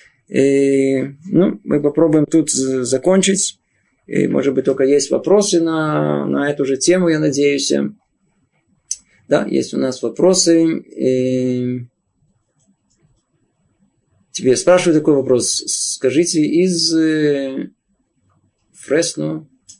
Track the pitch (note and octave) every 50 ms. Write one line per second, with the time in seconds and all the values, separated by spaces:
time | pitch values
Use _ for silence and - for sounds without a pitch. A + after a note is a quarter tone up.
0 | - _ _ _ _ _ - B2+ C3+ C#3 C#3 C#3 C#3 C#3 C#3 C#3 C3+ C3+ C3+ C3
1 | C3+ C#3 C#3 D3 D#3+ F#3+ - D#3 F#3+ - - - - - C#3+ D3 D3 D3 D3 D3+
2 | E3 D#3+ D3+ D#3 D3 - - D#3+ D3+ - - C3 C3+ C3 C3 C3 B2 A#2+ C3 C3
3 | - F3+ F#3+ G3 F#3 G3 F#3 - - - - _ _ _ _ _ _ _ _ _
4 | _ - - - C#3+ - C#3+ C#3 C3+ C#3 B2+ - - C#3 C3 C3 C3+ C3+ C#3+ -
5 | - - C#3 C#3 - D#3+ F#3+ G#3+ G3+ - F#3+ E3+ E3 E3 D#3+ D#3 D#3 D3+ D3+ D3+
6 | D3+ D3+ D3 C#3+ C#3+ C#3+ C#3+ C#3+ C#3+ D3 D3 D3 C#3 C3 C3+ C3 - E3+ F3+ F#3
7 | F3+ E3+ D#3 D#3 D#3 D3 C3+ C#3+ C#3+ C#3+ C#3+ C#3 C#3+ D3 D3 C#3 - - - _
8 | _ _ _ _ _ _ _ _ _ _ _ _ _ _ _ _ _ - - -
9 | _ _ _ _ _ - C#3+ - - - - C3+ B2 - - C#3+ C3 C3 B2 -
10 | - A2+ - - D#3+ F3+ F#3 F3+ - E3+ E3+ E3 E3 D#3+ - - - - - -
11 | C3 C3 C3 B2+ B2+ C3 B2+ B2+ B2+ B2+ B2 B2 B2 B2 B2 B2 B2 B2 _ _
12 | _ _ _ _ _ _ _ _ _ _ _ _ _ _ _ _ _ _ _ _
13 | _ _ _ _ _ _ _ _ _ _ _ _ _ _ _ _ _ _ _ _
14 | _ _ _ _ _ _ - - B2 C3 A#2+ A2+ - E3+ F3+ F3+ F3+ F3 D3+ D#3
15 | D3+ D#3+ D3 C3+ B2+ B2+ B2+ A#2+ - - - - - - - - - - - -
16 | - B2+ B2 D#3 F3 E3 - D#3 D3+ - - E3+ F#3 F#3 F3 E3 - E3 E3 D#3+
17 | D#3+ D#3+ D#3 D#3 D3+ D3 C#3+ C#3 C3+ C3+ C3+ C3+ - - - _ _ _ _ _
18 | _ _ _ _ _ _ _ _ _ _ _ _ _ _ _ - - - C3+ E3
19 | E3 - - D3+ D3+ D#3 D#3+ D#3 D#3 - _ _ _ - - _